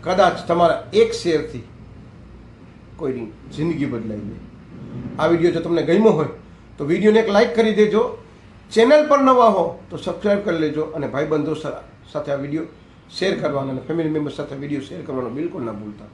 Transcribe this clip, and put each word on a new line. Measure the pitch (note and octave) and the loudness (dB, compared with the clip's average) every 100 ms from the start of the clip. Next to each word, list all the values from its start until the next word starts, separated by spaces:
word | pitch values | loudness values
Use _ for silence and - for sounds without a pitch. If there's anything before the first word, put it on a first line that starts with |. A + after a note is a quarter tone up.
કદાચ | D#3+ F#3 F3+ E3+ - | -2 2 2 2 -2
તમારા | E3+ E3+ - - | 2 4 2 -2
એક | G3 A3+ | 2 2
શેરથી | - F3 D#3 - B2+ G2+ - - - - - - - - - - - - - | 2 0 -2 -2 -10 -16 -20 -20 -20 -20 -20 -20 -20 -20 -20 -20 -20 -20 -8
કોઈની | D3+ A#2+ A2+ - C3 - | -6 -6 -10 -14 -18 -6
જિંદગી | D#3+ D3 C#3 | -4 -2 -4
બદલાઈ | A#2+ A2 G#2 | -4 -8 -10
જાય. | G2+ A2+ - - - - - - - - | -10 -14 -18 -20 -20 -18 -16 -12 -12 -4
આ | D#3+ | 0
વીડિયો | E3+ E3+ | 2 2
જો | E3 | 0
તમને | D#3+ E3+ | -2 -2
ગમ્યો | C#3 F#3 A3 | 2 4 6
હોય | D#3 D3 - - - - - | 4 -2 -6 -20 -20 -20 -10
તો | |
વીડિયોને | D3 E3+ G#3+ G#3+ | -4 2 4 4
એક | G#3+ | 4
લાઈક | G3+ A#3 | 4 2
કરી | G#3+ A3 | 2 2
દેજો. | G3+ G#3 G3 B3 - - - - - - | 4 4 4 0 -4 -18 -20 -20 -20 -4
ચેનલ | G#3+ A3+ D4+ D4+ | 2 6 6 6
પર | C#4+ | 4
નવા | C4+ B3 A3+ | 6 6 6
હો | F3+ E3 - - | 4 -2 -4 -14
તો | E3 | -10
સબસ્ક્રાઇબ | - E3+ G#3 G3+ | -8 -4 0 0
કરી | G3+ E3 | 0 -2
લેજો | D#3 D3+ | -2 -2
અને | D3+ E3 C3+ | -6 -6 -6
ભાઈબંધો | C3 D3+ D3+ C#3+ | -4 -2 0 -2
સા-, | D#3 C#3+ A#2+ - - - | -4 -6 -10 -14 -20 -12
સાથે | D3+ D3 | -10 -6
આ | |
વીડિયો | C#3+ C#3 D3+ E3 - - - - | -6 -4 -6 -8 -14 -20 -20 -18
શેર | - - - | -4 -2 -2
કરવાનો | D3+ C#3 C3+ | -2 -4 -4
અને | C3 | -8
ફેમિલી | B2 E3 D#3 | -6 -4 -2
મેમ્બર | D#3 D3 | -2 -4
સાથે | C3+ C#3+ C#3 | -8 -10 -10
વીડિયો | C#3+ C#3 | -6 -8
શેર | C3 F3+ | -8 -14
કરવાનો | D3 C3 B2 | -10 -8 -6
બિલકુલ | C3 E3+ C#3+ | -6 -8 -8
ના | A#2 | -10
ભૂલતા. | G#2 G#2+ G#2 G#2+ | -10 -14 -16 -20